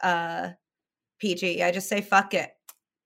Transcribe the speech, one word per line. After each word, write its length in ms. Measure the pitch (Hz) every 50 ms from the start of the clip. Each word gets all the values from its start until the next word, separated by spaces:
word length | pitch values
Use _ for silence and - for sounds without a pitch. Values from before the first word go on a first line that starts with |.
| -
uh, 480 | 185 175 170 170 165 165 170 175 180 175 - _ _ _ _ _ _ _ _ _ _ _ _
P 160 | - 208 175
G. 280 | 175 190 180 170 175 175
I 80 | 175
just 180 | 180 190 185 -
say, 120 | 214 208
"Fuck 320 | 202 - - 196 196 196 -
it," 180 | 175 143 - - _ _ - - _ _ _ _ _ _